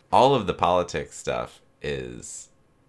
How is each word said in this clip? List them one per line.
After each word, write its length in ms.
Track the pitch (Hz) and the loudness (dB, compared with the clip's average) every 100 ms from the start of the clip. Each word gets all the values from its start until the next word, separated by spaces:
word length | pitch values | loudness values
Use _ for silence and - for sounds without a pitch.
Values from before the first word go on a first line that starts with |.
| _ | _
All 220 | 98 127 | 4 6
of 140 | 135 92 | 4 0
the 60 | |
politics 640 | 78 87 90 87 80 69 - | 0 2 2 0 -4 -8 -10
stuff 440 | - 62 60 - _ _ | -6 -4 -6 -12 _ _
is 680 | 73 69 62 60 - - - _ _ _ | -6 -6 -8 -12 -16 -18 -20 _ _ _